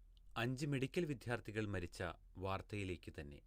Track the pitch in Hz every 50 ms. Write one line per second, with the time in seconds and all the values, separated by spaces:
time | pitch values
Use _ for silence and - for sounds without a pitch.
0 | - - - - - - - 113 113 123 131 123 156 143 143 131 131 139 - 180
1 | 175 147 143 107 - 117 120 110 - - 104 110 107 101 98 92 87 - - -
2 | 95 85 82 - - - - 92 92 95 95 92 - - 107 104 98 92 90 80
3 | - - - - 76 71 71 - -